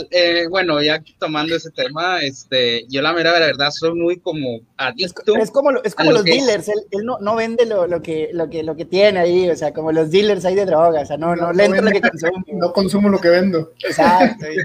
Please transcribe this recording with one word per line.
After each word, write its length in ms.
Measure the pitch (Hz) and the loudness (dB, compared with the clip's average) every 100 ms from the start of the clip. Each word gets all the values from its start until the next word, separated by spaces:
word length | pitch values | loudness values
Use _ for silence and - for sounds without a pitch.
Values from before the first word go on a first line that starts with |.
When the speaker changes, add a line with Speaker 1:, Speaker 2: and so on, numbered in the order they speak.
| - | 0
Speaker 1:
eh, 340 | 175 175 170 170 | 0 2 0 -2
bueno, 320 | 190 180 147 | -2 0 0
ya 180 | 151 160 156 _ | 0 -2 -6 _
tomando 360 | 170 151 160 165 | -6 -4 -2 -4
ese 160 | 160 | -6
tema, 480 | - 131 156 175 175 | -8 -6 -4 -4 -2
este, 640 | 143 139 - 131 120 117 117 | -4 -8 -4 -2 0 -2 -4
yo 120 | 135 | -2
la 100 | 151 | -2
mera, 200 | 170 165 | 0 2
la 60 | 170 156 | 2 2
verdad 220 | 131 143 | 0 -4
soy 220 | - 165 170 | -2 -4 -2
muy 220 | 170 175 | -2 -2
como 380 | 185 156 131 113 | -6 -6 -6 -8
Speaker 2:
Es 60 | - - | -12 -8
Speaker 1:
adicto 560 | 131 123 180 - - | -6 -4 -8 -4 0
Speaker 2:
co-, 40 | 226 | 0
es 120 | 220 | 0
como 200 | 277 285 | 0 0
lo, 120 | 247 | 0
es 100 | 208 | -2
Speaker 1:
a 20 | - | 0
Speaker 2:
como 140 | 160 | 2
Speaker 1:
lo 60 | 165 | 4
Speaker 2:
los 80 | 175 | 2
Speaker 1:
que 60 | |
Speaker 2:
dealers, 380 | 262 262 208 180 | 2 2 -2 -2
él, 100 | 214 - | -6 -6
él 140 | 202 226 | -6 -6
no, 120 | 226 | -6
no 160 | 202 226 | -4 -2
vende 300 | 226 226 226 | -2 0 0
lo, 220 | 202 175 | 0 -2
lo 140 | 170 | -4
que, 260 | 170 160 156 | -4 -6 -4
lo 160 | 170 160 | -4 -6
que, 120 | 160 | -6
lo 120 | 160 156 | -8 -8
que 100 | 160 | -4
tiene 340 | 180 208 185 | 2 4 4
ahí, 300 | 175 180 180 | 2 2 2
o 60 | 151 | 0
sea, 180 | 151 | -2
como 180 | 156 160 | -4 -2
los 200 | 160 160 | 0 2
dealers 340 | 185 208 196 180 | 4 2 2 0
hay 80 | 190 | 0
de 100 | 190 | 2
drogas, 380 | 156 170 156 | 4 4 2
o 20 | 135 | -2
sea, 100 | 147 | -4
no, 180 | 165 170 | -2 -2
no, 120 | 170 | 0
Speaker 3:
No, 60 | |
Speaker 2:
le 140 | 175 202 | 4 4
Speaker 3:
no 60 | 190 | 4
Speaker 2:
entra 60 | |
lo 100 | 202 | 2
Speaker 3:
vendo, 100 | 196 | 2
Speaker 2:
que 80 | - | 0
consume. 340 | 156 165 185 - 185 | 0 -4 -4 -8 -4
Speaker 3:
no 120 | 175 | -2
consumo 360 | 196 190 202 202 | 0 0 2 2
lo 100 | 190 | 2
que 100 | 170 | 4
vendo. 420 | 175 196 165 156 - | 4 2 -2 -4 -8
Speaker 2:
Exacto, 640 | - - 156 180 233 - 156 | -4 2 4 6 4 0 -8
sí. 120 | 156 | -6